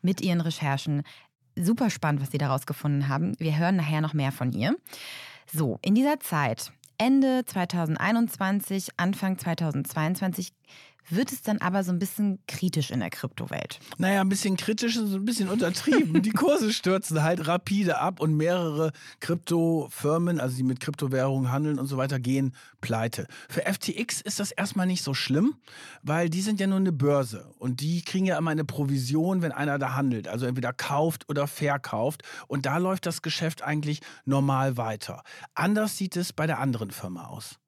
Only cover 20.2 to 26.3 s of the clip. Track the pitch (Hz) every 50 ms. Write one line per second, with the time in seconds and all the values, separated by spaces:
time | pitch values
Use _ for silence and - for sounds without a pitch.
20.2 | 175 175 175 151 127 131 127 127 131 127 131 131 - - 143 - 147 135 131 131
21.2 | 127 139 135 135 131 127 127 139 151 151 147 135 131 139 139 131 131 135 143 131
22.2 | 120 127 131 139 139 131 127 - - - - _ - - 113 113 113 117 - -
23.2 | 95 - - - - - - 170 - - 196 - - - - - 233 233 - -
24.2 | - 208 - - 202 202 - - 196 196 - 202 185 185 185 180 - - 135 -
25.2 | - - 131 147 202 277 311 - _ - - - - - - - - 139 151 165
26.2 | 175 170